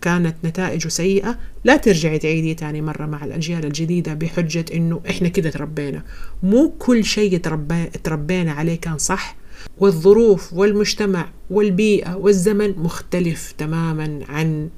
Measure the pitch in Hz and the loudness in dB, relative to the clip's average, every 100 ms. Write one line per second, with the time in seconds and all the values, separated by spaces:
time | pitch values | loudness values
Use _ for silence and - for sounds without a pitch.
0 | 175 175 170 165 170 165 185 170 165 - | 0 0 0 -2 -6 -2 -2 -2 -4 -2
1 | 175 196 202 240 - - 226 277 247 175 | 2 2 0 -4 -6 -2 2 4 6 4
2 | 160 151 156 160 160 160 151 151 156 151 | 2 0 0 0 0 -2 -6 -6 -6 -6
3 | 151 151 147 - 160 170 151 147 165 175 | -6 -6 -8 -6 -4 -4 -4 -4 0 0
4 | 170 151 165 170 170 165 160 165 165 170 | -2 -4 -4 -2 -2 -2 -4 -2 0 -2
5 | - - 180 175 160 147 151 151 143 143 | -4 0 0 2 -2 -4 -6 -6 -6 -6
6 | - - - - 185 226 311 - - 240 | -8 -8 -8 -2 4 4 4 2 2 2
7 | 208 - 208 180 165 156 147 170 165 - | 4 2 2 2 0 -4 -2 -2 -2 -4
8 | 165 156 151 185 170 143 160 165 170 156 | -4 -4 -2 0 0 0 -2 -2 -4 -4
9 | - 190 - - - - - - 196 165 | -2 -4 -4 -12 -16 -14 -14 2 4 6
10 | 175 214 233 185 - 170 202 202 202 - | 6 8 8 4 2 0 2 2 0 0
11 | 208 185 160 - - 185 208 180 214 202 | 0 0 -4 -10 -4 0 2 4 4 2
12 | - 185 190 202 180 208 208 196 165 - | 0 0 4 4 4 2 0 0 -4 -4
13 | - 180 175 156 - - 151 165 165 156 | -4 -2 0 -2 -8 -8 -4 -2 -2 -2
14 | 156 147 135 147 160 156 156 | -4 -6 -8 -2 -2 -2 -4